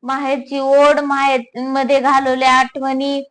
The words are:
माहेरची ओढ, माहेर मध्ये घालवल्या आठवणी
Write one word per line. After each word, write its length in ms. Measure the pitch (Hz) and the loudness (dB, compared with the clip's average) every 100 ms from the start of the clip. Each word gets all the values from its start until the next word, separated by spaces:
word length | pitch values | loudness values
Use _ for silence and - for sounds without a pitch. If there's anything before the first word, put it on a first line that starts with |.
माहेरची 560 | 240 269 277 269 254 277 | -6 -6 -4 -4 -4 -6
ओढ, 420 | 269 277 285 294 | 2 4 4 4
माहेर 400 | 285 277 277 262 240 - | 0 -2 0 0 -4 -10
मध्ये 440 | 262 269 269 277 | -6 -4 0 0
घालवल्या 520 | 262 269 269 254 262 | 2 0 0 0 2
आठवणी 720 | 254 262 285 269 262 277 277 277 | 2 0 -4 -4 -4 -4 -4 -8